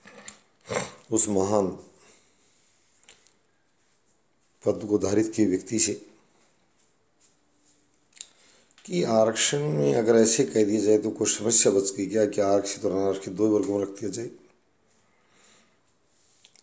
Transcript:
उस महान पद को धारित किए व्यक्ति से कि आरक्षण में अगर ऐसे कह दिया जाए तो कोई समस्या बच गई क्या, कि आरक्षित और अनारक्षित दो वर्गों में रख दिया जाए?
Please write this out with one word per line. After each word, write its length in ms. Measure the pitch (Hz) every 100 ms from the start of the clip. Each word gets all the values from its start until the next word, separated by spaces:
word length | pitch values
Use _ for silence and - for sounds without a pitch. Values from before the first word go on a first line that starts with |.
| - - - - _ _ - 110 - - -
उस 160 | 110 104
महान 380 | 101 95 107 95 - - _ - - _ _ _ _ _ _ _ _ - - _ _ _ _ _ _ _ _ _ _ _ _ _ _
पद 220 | 110 101 107
को 80 | 104
धारित 320 | 95 101 110 -
किए 100 | 101
व्यक्ति 340 | 92 - 110
से 140 | - 98 - _ _ _ _ _ _ _ _ _ _ _ _ _ _ _ _ _ _ _ _ - - _ _ _ _ _ -
कि 160 | 180 139
आरक्षण 640 | 113 110 110 - 147 147
में 240 | 151 143 131
अगर 200 | 113 113
ऐसे 280 | 110 - 135
कह 180 | 113 104
दिया 160 | 107
जाए 160 | 101 107
तो 120 | 107
कोई 160 | - 107
समस्या 420 | - 107 117 123
बच 200 | 98 98
गई 140 | - 92
क्या, 200 | 110 104
कि 160 | 104
आरक्षित 440 | 98 101 98 - 104
और 60 |
अनारक्षित 420 | 95 98 95 -
दो 160 | 92 107
वर्गों 280 | 104 95 101
में 80 | 98
रख 140 | -
दिया 120 | 107
जाए? 180 | 92 120 - _ _ _ _ _ _ _ _ _ _ _ _ _ _ _ _ _ _ _ _ - -